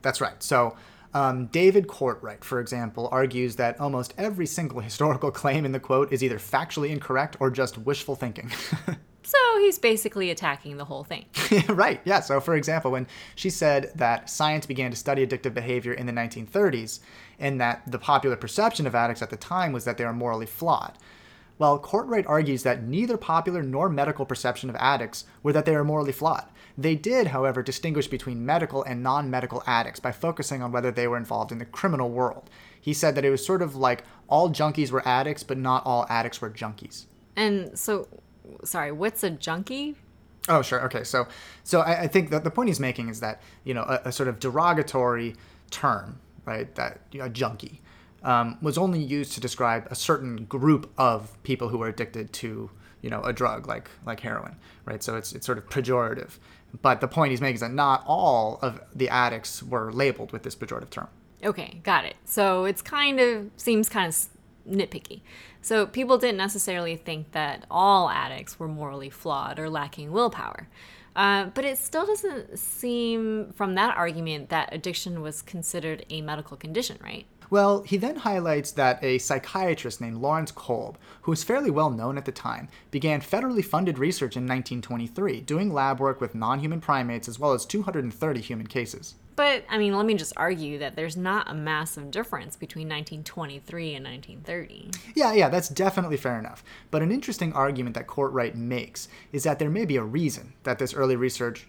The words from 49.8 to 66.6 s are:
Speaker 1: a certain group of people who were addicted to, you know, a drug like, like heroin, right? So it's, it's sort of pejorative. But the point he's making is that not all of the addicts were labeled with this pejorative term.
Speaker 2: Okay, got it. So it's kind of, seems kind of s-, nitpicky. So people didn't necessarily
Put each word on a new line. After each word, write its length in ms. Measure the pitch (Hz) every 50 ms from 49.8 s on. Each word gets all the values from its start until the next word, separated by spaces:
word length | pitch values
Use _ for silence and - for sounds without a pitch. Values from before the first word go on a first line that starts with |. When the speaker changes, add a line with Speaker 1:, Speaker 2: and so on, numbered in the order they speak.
| 107 -
Speaker 1:
a 40 | 120
certain 520 | - - - 156 139 131 123 117 110 113
group 440 | - - 131 131 156 151 131 - - -
of 440 | - 131 123 117 107 110 107 - - -
people 260 | - 131 127 123 113
who 80 | 120
were 120 | 117 113 113
addicted 440 | 110 - 117 - - 113 107 - -
to, 380 | - - 113 110 110 110 104 - - - - - - -
you 80 | 117
know, 100 | 113 107 -
a 120 | 123 120
drug 340 | 117 127 113 110 117 - -
like, 220 | 110 107 - - - - -
like 140 | 117 113 -
heroin, 360 | - 113 110 - - - - - - - - - -
right? 160 | - 110 107 -
So 140 | - 113
it's, 180 | 113 - - -
it's 100 | 123 -
sort 140 | - 123 110
of 100 | - -
pejorative. 720 | - 143 120 123 127 123 117 113 - - - - - - - - - - - - - -
But 220 | - 131 127 - 135
the 60 | 131
point 240 | - 165 156 139 127
he's 100 | 117 139
making 140 | 131 120
is 40 | 113
that 120 | 120 113 127
not 300 | 143 143 139 135 135 -
all 520 | - 208 - 185 156 127 117 107 107 117 - 135
of 180 | 127 110 - - - -
the 160 | - 131 120
addicts 520 | 123 127 123 120 113 110 107 - - - 131
were 300 | 127 127 117 110 113 110
labeled 400 | 127 139 135 - - 113 - -
with 100 | 113 -
this 140 | - -
pejorative 320 | - 120 - 120 - - -
term. 200 | - - - - - - - - _ - -
Speaker 2:
Okay, 360 | 208 196 - - - - 170 -
got 220 | 202 180 147 -
it. 100 | - - - -
So 400 | - - 220 202 196 185 185 185
it's 160 | 196 196 -
kind 400 | - - 302 285 285 285 269 262
of, 300 | 247 240 233 214 202 214 - -
seems 320 | - 240 233 214 220 -
kind 160 | - 208 180
of 80 | 165 160
s-, 160 | - - - - - _ _ - - - -
nitpicky. 520 | 190 196 180 - - - - - - - - - - - - - - -
So 260 | - - 226 220 202
people 320 | 202 - 247 262 240 262 226
didn't 200 | 247 247 208 190
necessarily 580 | 190 202 - 202